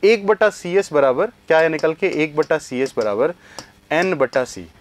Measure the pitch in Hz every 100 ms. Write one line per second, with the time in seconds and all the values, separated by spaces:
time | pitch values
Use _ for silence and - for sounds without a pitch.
0 | 202 226 202 214 214 - 180 190 190 147
1 | 139 127 220 - - 160 160 156 165 160
2 | 190 151 156 147 151 156 - 127 131 -
3 | 107 101 151 175 - - - _ - 156
4 | 185 160 131 135 123 101 82 _